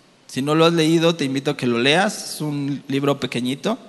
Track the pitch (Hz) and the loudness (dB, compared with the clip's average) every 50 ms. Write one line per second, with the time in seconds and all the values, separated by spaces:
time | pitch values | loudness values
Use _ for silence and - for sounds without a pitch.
0 | _ _ _ _ _ - - 131 135 147 151 160 165 170 170 165 156 156 165 165 | _ _ _ _ _ -10 -8 -6 -2 0 4 4 4 4 4 4 4 4 4 4
1 | 160 165 175 160 147 135 135 139 139 151 139 - 131 120 120 117 123 139 151 180 | 4 2 2 0 -2 -2 -2 -2 -2 -2 -4 -2 -2 0 0 2 2 4 4 4
2 | 202 214 196 - - - - - 156 151 147 143 143 139 143 123 - - 135 139 | 2 0 -2 -6 -12 -12 -10 -6 -6 -4 -4 -4 -4 -4 -6 -6 -4 -4 -2 0
3 | 143 143 139 139 - 123 - 123 123 127 131 - - 196 226 - - | 0 0 0 0 -4 -6 -6 -4 -4 -4 -6 -4 -4 -4 -4 -6 -8